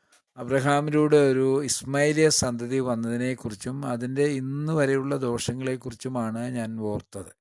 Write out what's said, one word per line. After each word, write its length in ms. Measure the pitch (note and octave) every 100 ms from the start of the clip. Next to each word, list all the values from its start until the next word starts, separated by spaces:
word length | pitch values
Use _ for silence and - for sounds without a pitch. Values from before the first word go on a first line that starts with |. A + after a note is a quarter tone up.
| _ _ _ B2+
അബ്രഹാമിലൂടെ 800 | B2 C3+ C#3 C#3+ D3+ D3+ D3+ D3
ഒരു 480 | C#3 C3 C3 C3+
ഇസ്മായിലിയ 640 | C3+ - C3+ C#3 D3 D3+ D#3
സന്തതി 500 | - C3 A#2+ A#2+ C3+
വന്നതിനെക്കുറിച്ചും 1080 | B2+ A#2 A#2 A#2+ B2+ B2+ A#2 G#2 B2+ C3+ C3+
അതിൻ്റെ 360 | A#2+ B2+ C3+
ഇന്ന് 500 | D3 C3+ C3 C#3+ D3+
വരെയുള്ള 440 | D#3+ C3+ C3+ C3+ C#3+
ദോഷങ്ങളെക്കുറിച്ചുമാണ് 1300 | B2+ A#2 - B2 C3 C3 A#2+ A2+ B2+ B2+ A2 A2+ B2
ഞാൻ 320 | B2 A2+ A2+
ഓർത്തത്. 520 | G#2+ G#2 - G2 - -